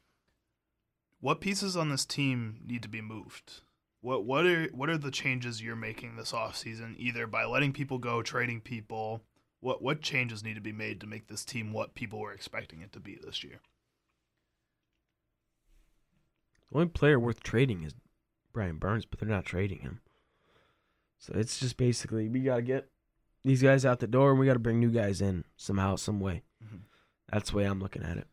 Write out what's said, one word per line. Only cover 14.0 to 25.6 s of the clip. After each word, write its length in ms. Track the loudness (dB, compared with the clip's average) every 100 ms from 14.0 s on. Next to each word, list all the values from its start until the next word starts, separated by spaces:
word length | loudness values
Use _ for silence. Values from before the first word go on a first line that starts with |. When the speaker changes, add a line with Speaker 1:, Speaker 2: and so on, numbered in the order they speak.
| _ _ _ _ _ _ _ _ _ _ _ _ _ _ _ _ _ _ _ _ _ _ _ _ _ _ _
Speaker 2:
The 60 | 0
only 100 | 0
player 300 | 6 6 6
worth 240 | 4 -2
trading 400 | 0 4 4 2
is 100 | -6 -12 _ _ _ _ _
Brian 240 | -4 -4 -2
Burns, 280 | 0 0 -2
but 140 | -6
they're 80 | -2
not 180 | -2 -2
trading 340 | -2 -2 -2
him. 200 | -8 -12 -16 _ _ _ _ _ _ _ _ _ _ _
So 160 | -4 -2
it's 240 | -2 -2
just 160 | -4 2
basically, 540 | 2 2 -2 -2 -2
we 100 | 0
gotta 220 | 2 2
get 260 | 0 -2 -4 _ _ _ _ _
these 180 | 4 8
guys 240 | 8 8 6
out 140 | 2
the 80 | 4
door, 240 | 6 8
and 80 | 8
we 60 | 6
gotta 140 | 6
bring 200 | 4 4
new 120 | 6
guys 300 | 4 2 2
in 220 | 2 0 -4
somehow, 400 | _